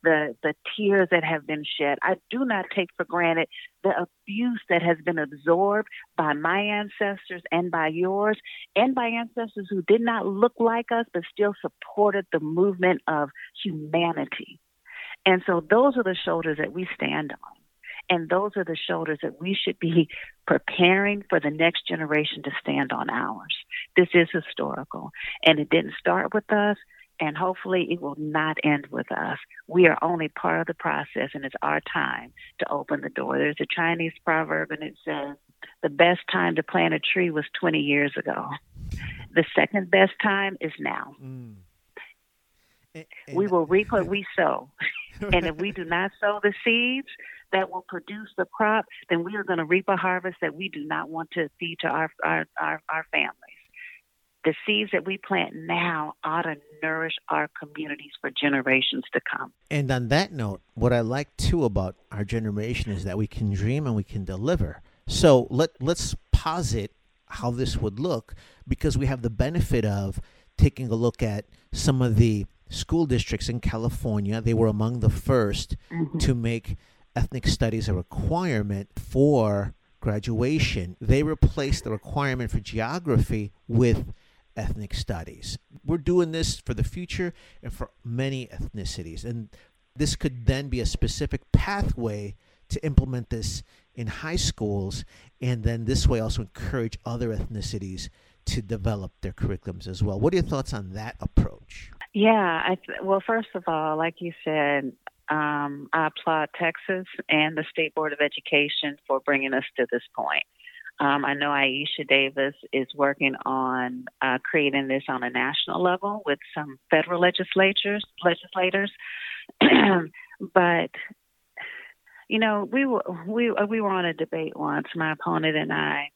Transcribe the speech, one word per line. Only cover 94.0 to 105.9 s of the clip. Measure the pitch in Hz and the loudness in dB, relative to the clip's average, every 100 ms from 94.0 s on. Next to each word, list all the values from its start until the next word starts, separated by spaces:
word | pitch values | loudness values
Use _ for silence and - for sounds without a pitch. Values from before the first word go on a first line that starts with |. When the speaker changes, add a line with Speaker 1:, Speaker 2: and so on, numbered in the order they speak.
| 110 | -6
Speaker 2:
high | - 156 175 | -6 -4 -2
schools, | - - 107 101 95 - - - - _ | -2 -2 -2 -2 -4 -6 -10 -16 -20 _
and | 123 120 | -2 0
then | 113 117 113 | 0 0 0
this | 135 - | 4 4
way | 120 | 4
also | 110 - | 0 -2
encourage | 101 - - 131 113 - | -6 -8 -6 -2 -4 -6
other | - 117 120 107 | -8 -4 -4 -4
ethnicities | - 107 - 107 95 92 - _ _ _ - | -4 -6 -6 -6 -8 -10 -12 _ _ _ -4
to | 123 | -4
develop | 101 113 92 104 92 _ | -4 -4 -2 -2 -6 _
their | 95 | -10
curriculums | - - 95 - 90 90 | -4 -4 -4 -8 -10 -10
as | 90 | -4
well. | 101 98 | -2 2
What | 135 | 2
are | 185 | 2
your | 120 | 0
thoughts | 143 131 | -4 -4
on | 120 95 | -8 -8
that | 95 110 - | -10 -12 -10
approach? | - - 123 - - - - - - | 0 2 2 -4 -18 -18 -18 -18 -8
Speaker 1:
Yeah, | 208 220 220 185 165 - | 4 6 6 4 0 0
I | 185 - | -2 -4
th-, | - | -8
well, | 190 196 190 | 0 0 2
first | 226 220 | -2 -2
of | 185 175 | -6 -2
all, | 160 156 156 | -2 0 0
like | 165 - | -2 -4
you | 175 165 | -10 -6
said, | - 156 143 143 135 - - _ - | -2 0 2 2 -2 -10 -20 _ -4
um, | 151 151 147 143 143 143 | -2 0 0 -4 -6 -2